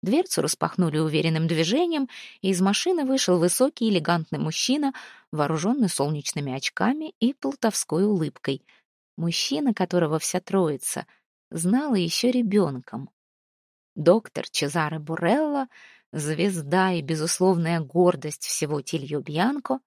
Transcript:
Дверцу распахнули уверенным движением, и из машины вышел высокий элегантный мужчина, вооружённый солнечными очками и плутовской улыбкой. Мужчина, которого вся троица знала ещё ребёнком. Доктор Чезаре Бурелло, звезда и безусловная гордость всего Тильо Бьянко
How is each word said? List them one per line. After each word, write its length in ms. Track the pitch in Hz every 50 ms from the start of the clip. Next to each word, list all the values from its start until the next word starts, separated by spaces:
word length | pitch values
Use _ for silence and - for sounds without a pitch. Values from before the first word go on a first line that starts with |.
| -
Дверцу 380 | 170 214 311 370 - - - 156
распахнули 560 | 156 - - 170 160 - - 180 160 143 151
уверенным 480 | 160 156 151 156 - 165 160 160 160
движением, 640 | 160 165 156 160 156 208 294 359 349 330 302 269 240 - - - - - _ -
и 80 | 190
из 100 | 196 175
машины 460 | 185 190 202 - - 349 370 339 285
вышел 320 | 262 269 269 - - 180 175
высокий 500 | 160 180 - - 254 285 - - 233 220
элегантный 500 | 208 175 151 - 175 170 160 - - 143
мужчина, 540 | 147 156 160 - - - 254 302 285 269 262 - - - - - _ _ -
вооружённый 560 | 151 147 143 156 156 156 202 247 294 240 180
солнечными 640 | - - 139 143 156 147 143 - - 156 143 139 127
очками 640 | 135 - - _ - 185 208 269 311 311 - - _
и 120 | - 240 277
плутовской 720 | _ - 269 277 - - 226 196 - - _ - 160 190
улыбкой. 580 | 208 214 185 160 147 - - _ - 139 127 _ _ _ _ _ _ _ _ _ _ _
Мужчина, 560 | - 160 170 165 - - - 269 302 302 269 214
которого 460 | - 190 180 - 180 170 151 151 160
вся 220 | - - - 185
троица 680 | - - - 196 180 156 147 131 - - - - - _ _ _ _ _ _ _ _ _
знала 440 | - 165 165 180 202 254 294 302 254
ещё 360 | 196 175 165 - - - 247
ребёнком. 800 | 247 254 240 208 190 208 190 160 139 127 123 - - 113 135 - _ _ _ _ _ _ _ _ _ _ _ _ _ _ _ _ _
Доктор 520 | - 156 156 185 226 220 - _ - - -
Чезаре 480 | _ - - 143 143 170 156 147 160 160
Бурелло, 680 | 151 147 160 - 165 170 214 285 311 302 294 285 269 254 _ - - - - _ _ _ -
звезда 800 | 160 147 147 156 151 175 202 190 170 151 139 160 185 190 190 180
и 80 | 170
безусловная 800 | 147 135 160 156 151 165 - - 180 185 190 175 165 160 170 165
гордость 640 | 160 135 - 170 180 175 175 139 135 151 147 - -
всего 380 | - - - - 143 151 147 135
Тильо 380 | - - 160 135 143 156 147
Бьянко 600 | - - 147 156 180 233 277 294 - - 262 269 _